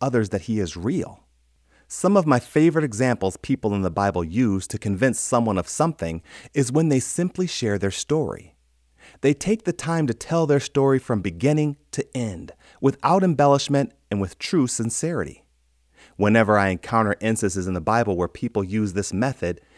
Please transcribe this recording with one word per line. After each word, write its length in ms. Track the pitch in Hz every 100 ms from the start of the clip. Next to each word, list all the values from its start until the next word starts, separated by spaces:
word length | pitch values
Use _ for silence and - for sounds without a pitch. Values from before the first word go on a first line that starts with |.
others 300 | 135 123 101
that 120 | 98
he 160 | - 107
is 180 | 87 87
real? 440 | 104 175 - 95 _ _ _ _ _ _ -
Some 300 | - 180 202
of 100 | 156
my 140 | 123
favorite 440 | - 151 165 156
examples 520 | 147 107 127 120 95 -
people 360 | - 135 107
in 100 | 101
the 80 | 92
Bible 340 | 82 101 92
use 420 | 80 104 120 95 -
to 140 | 107
convince 400 | 104 95 131 -
someone 380 | - 123 113 92
of 100 | -
something 540 | - 160 - 82 82 - - -
is 200 | 143 123
when 160 | 147 160
they 100 | 131
simply 480 | - - 180 - 185
share 320 | - 110 101
their 140 | 98
story. 640 | - - 156 104 50 - _ _ _ _ _ - -
They 120 | 135
take 300 | 143 185 220
the 100 | 180
time 360 | - 156 165 139
to 60 |
tell 300 | 113 - 165
their 140 | 151 139
story 400 | - 139 135 135
from 220 | - 110
beginning 560 | 92 85 135 151 151 143 _
to 240 | - - 131
end, 360 | 110 90 - - _ -
without 420 | 135 - 135 190
embellishment 720 | 185 143 143 139 - 139 - _ -
and 100 | 104
with 200 | 95 -
true 260 | - 180 127
sincerity. 760 | - 117 - 160 151 73 - _ _ _ _ _ _ - -
Whenever 420 | 104 113 107 104
I 120 | 98
encounter 440 | 90 - 113 104 101
instances 480 | 110 110 101 95 92
in 60 |
the 60 | 90
Bible 360 | 80 117 107 90
where 120 | 87
people 360 | - 120 107
use 300 | 92 107 104
this 180 | 92 95
method, 480 | 98 131 127 87 85 _